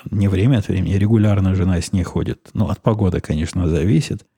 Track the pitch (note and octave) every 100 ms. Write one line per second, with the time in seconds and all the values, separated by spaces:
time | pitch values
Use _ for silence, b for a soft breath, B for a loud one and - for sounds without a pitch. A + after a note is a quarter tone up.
0 | - G#2+ G2 F#2 A2+ B2+ - F#2 F2+ F#2+
1 | G#2 A2+ G#2 G2 F#2+ F#2+ F2+ F2+ - G2
2 | F2 - D#2 - - - G#2 - - A2
3 | F#2+ E2+ - D2+ E2 F2+ F2 D#2+ F2 D3+
4 | - - -